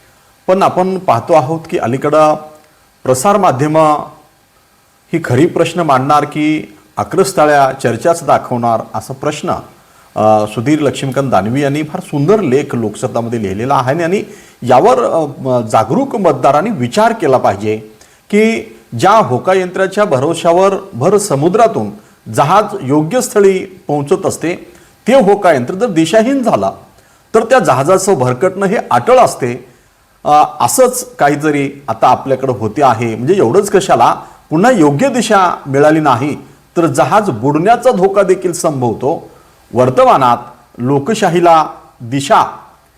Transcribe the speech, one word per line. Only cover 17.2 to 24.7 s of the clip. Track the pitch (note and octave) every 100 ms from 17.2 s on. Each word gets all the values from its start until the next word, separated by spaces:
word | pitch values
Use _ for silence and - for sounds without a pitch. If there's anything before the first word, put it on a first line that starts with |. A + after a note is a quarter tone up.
| D3+ B2+
पाहिजे | A#2 G2 G#2+ G#2+ - - _ _ -
की | G3+ A3 A3+ - - _ A#2
ज्या | F3
होकायंत्राच्या | A3 C#3 B2 - F#3+ F3+ F3+ F#3+ G3 G#3
भरोश्यावर | D3+ D3 E3 E3+ E3+ F#3+ G3 -
भर | A#2 D3+ G3+
समुद्रातून | - C#3 D#3 G#3+ A3+ C#3 G#2 - - _ - A2+
जहाज | C#3+ G3 G3 C3+
योग्य | B2+ D3 D#3 B3
स्थळी | - G#3+ G3 F#3
पोहोचत | G3 - - D3 C#3+ F#3 D#3
असते, | - D#3 F3+ -